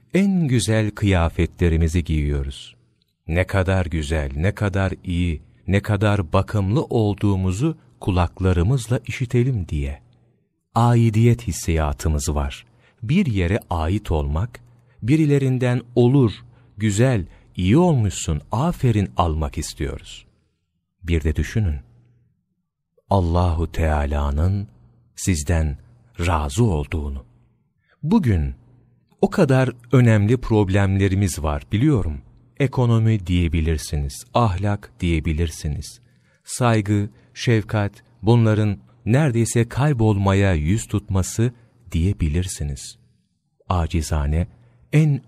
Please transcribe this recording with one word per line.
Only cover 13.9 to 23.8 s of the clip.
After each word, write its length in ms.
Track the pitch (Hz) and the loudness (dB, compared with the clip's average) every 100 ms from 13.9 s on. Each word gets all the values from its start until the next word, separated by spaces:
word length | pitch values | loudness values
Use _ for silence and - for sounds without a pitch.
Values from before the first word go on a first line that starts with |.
| 104 - | -2 -2
olmak, 500 | 80 71 78 110 - - _ _ - | -2 0 -2 -4 -8 -20 _ _ -8
birilerinden 800 | 107 160 151 143 131 127 123 123 - | 0 2 2 2 0 0 0 -2 -2
"Olur, 380 | 123 120 139 117 - - _ _ - | 2 4 6 2 0 -16 _ _ -4
güzel, 500 | 107 101 131 113 82 - _ - | -2 2 0 0 -4 -14 _ -4
iyi 220 | 92 135 | 2 4
olmuşsun, 640 | 180 139 101 - - 73 - | 4 2 0 -4 -6 -6 -4
aferin." 580 | 107 165 - 127 104 95 - | -4 -2 0 0 2 0 0
almak 420 | 85 78 73 78 | 0 0 -4 -6
istiyoruz. 680 | - - 69 69 - - - _ _ _ _ _ _ _ | -10 -8 -8 -8 -14 -20 -20 _ _ _ _ _ _ _
Bir 200 | 85 82 | -2 -2
de 120 | 80 76 | 0 -2
düşünün, 400 | 76 113 98 73 - _ _ _ _ _ _ _ _ _ _ _ - | -2 -2 -2 -4 -10 _ _ _ _ _ _ _ _ _ _ _ -2
Allahu 640 | 98 85 87 90 82 82 | 0 2 2 0 0 -4
Teala'nın 960 | - | -2